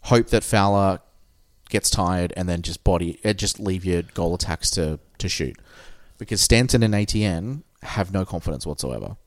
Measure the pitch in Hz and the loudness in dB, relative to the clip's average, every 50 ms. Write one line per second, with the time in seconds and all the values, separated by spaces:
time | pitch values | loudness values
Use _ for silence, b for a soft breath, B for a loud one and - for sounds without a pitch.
0 | - - 127 120 117 - - 113 - - - 110 98 101 101 101 98 95 95 90 | 2 4 4 4 4 4 2 0 0 2 2 2 4 4 4 4 4 2 2 0
1 | _ _ _ - - _ _ _ _ _ _ _ _ - - 107 - - - - | _ _ _ -20 -20 _ _ _ _ _ _ _ _ -2 -2 0 0 0 0 0
2 | 95 87 92 90 87 87 - - 90 90 87 85 85 - 85 - _ - 92 85 | 0 2 2 0 0 -2 -2 -4 -2 -2 -2 -2 -4 -6 -8 -2 _ 2 2 2
3 | 87 82 82 - - 107 104 95 107 98 - - 107 98 92 92 90 92 87 85 | 0 -2 -6 -4 -2 -2 -2 0 -2 -4 -4 -4 -2 -2 -2 -2 0 0 0 0
4 | 85 - - - 87 85 87 87 - - 82 76 - - - 80 85 78 78 73 | -2 -4 -4 -2 -2 0 0 -2 -2 -4 -6 -4 -4 -4 -2 0 -2 -2 -2 -6
5 | - _ _ _ - 92 - - 80 64 - - B B B B B B B B | -8 _ _ _ -6 -6 -4 -2 -4 -4 -6 -10 B B B B B B B B
6 | B B B B - - 117 98 - - 117 113 123 127 - 123 117 113 104 104 | B B B B -8 -6 -2 0 4 6 6 6 6 4 4 4 4 4 4 2
7 | 104 101 - 110 107 104 87 82 90 110 135 147 - _ _ _ - - - 104 | 0 0 0 0 0 0 0 -2 -4 -6 -8 -10 -12 _ _ _ -14 -10 -4 -4
8 | 98 92 95 98 95 - - 87 - - 80 65 - 85 73 - - 65 64 55 | -4 -2 0 -2 -2 -2 -6 -6 -4 -4 -6 -4 -6 -8 -8 -6 -6 -6 -6 -6
9 | 50 50 50 - - | -8 -10 -12 -14 -18